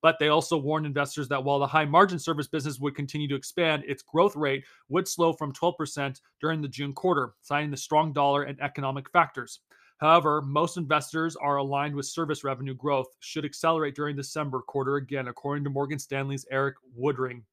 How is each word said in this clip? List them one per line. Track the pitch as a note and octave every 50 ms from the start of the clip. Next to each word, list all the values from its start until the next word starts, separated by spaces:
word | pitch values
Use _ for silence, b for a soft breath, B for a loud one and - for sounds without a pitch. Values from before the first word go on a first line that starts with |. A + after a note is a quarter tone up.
But | - E3 D#3+ -
they | D3 D3+
also | D3+ D#3+ - - E3+
warned | D#3 C3+ C#3 D#3 D#3 D3+
investors | D3 C3+ C#3+ C#3+ C3+ - D3+ C#3+ A#2+
that | C#3+ C3+ C3
while | C#3+ C#3 C#3
the | C#3
high | C3+ - D#3+ D3+
margin | D3 C#3+ E3+ G3+ F#3+ F3+ D#3+
service | - E3 D#3+ D3 C#3+ -
business | - D#3+ C3+ D3+ C#3 A#2+
would | C#3 D3 C#3
continue | - C#3+ C3+ - D3 D3+ C#3
to | C#3
expand, | C3+ - - - F#3 F3 D#3+ D#3 D3 -
its | - C#3+ -
growth | - _ - D#3+ F3+ G#3 -
rate | D3 D3+ C#3 C#3 C3+ C3 B B B B B
would | C3+ F3+ F#3+
slow | - - - E3+ E3
from | D#3+ - D#3 C#3+
twelve | C3+ - E3 F3 E3+
percent | - D#3 C#3 - D3 C#3 C3+ C3 - _ _ _ _
during | - D#3 D#3+ D#3
the | D3 C#3
June | A#2+ A#2+ C#3+ C#3+ C3+
quarter, | - - F#3 F3 C#3+ C3 A#2+ _ _
citing | _ - C#3+ D3 D3+ D3
the | C#3+
strong | C3 - - D#3 D3+ D#3 D#3
dollar | C#3+ D3 C#3+ C#3 C#3 C#3+ C#3+
and | C3+ C#3+ -
economic | C#3+ C#3+ - - C#3 C3+ C3+ C#3 C3+ -
factors. | - F3 E3 C#3+ - C3 A#2+ - - - _ b b b b b b b
However, | D3 D#3 E3 E3+ D3+ D#3 D3 D3+
most | C#3+ C3+ C#3 D3 E3 E3+ - F3+
investors | E3 C3+ D#3 D3 C#3+ - - D#3+ D#3+ E3 D#3+
are | - - C#3+ C#3+ C#3
aligned | C#3 C#3 C#3+ C#3 C#3+ D3 C#3+
with | C#3+ C#3
service | - - E3 E3 D3 D3+ -
revenue | - C#3 C3+ A#2+ C3+ C3+ C3
growth | A#2+ - D3 C#3+ C3+ B2+ - _ _
should | - - - D#3+ D3+
accelerate | - - - - E3 E3 D#3+ D#3 C#3+ C#3
during | D3 D3 D3 D3
December | C#3 C#3 - - D#3 D3 C#3+ C3 B2+
quarter | - - - C#3+ C3 C3+ C#3
again, | C#3+ C3+ - C#3+ C3+ B2+ B2
according | B2 - - C#3+ C#3+ D3
to | C#3+ C#3+
Morgan | C#3 C#3 C#3+ C#3 D3+ C#3+
Stanley's | - - C#3 C#3 C3+ C#3 C#3 C3 C3+ -
Eric | C3+ C3+ C#3 C#3 C3+ _ _ C3 B2+ A#2+
Woodring. | B2+ D3 C#3 B2+ C3 B2+ B2 B2 A2+ _